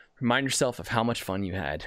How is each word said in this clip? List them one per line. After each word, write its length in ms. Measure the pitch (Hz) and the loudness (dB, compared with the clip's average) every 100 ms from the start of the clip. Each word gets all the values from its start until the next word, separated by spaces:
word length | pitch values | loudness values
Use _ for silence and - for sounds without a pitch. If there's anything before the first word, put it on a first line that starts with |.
| - - | -20 -4
remind 240 | 120 123 | 2 2
yourself 340 | 135 - 135 - | 2 2 0 0
of 100 | - | -2
how 140 | 117 | 2
much 200 | 117 113 | 2 0
fun 200 | - 95 | -2 -2
you 120 | 98 | -2
had 300 | 92 76 78 | -2 -4 -4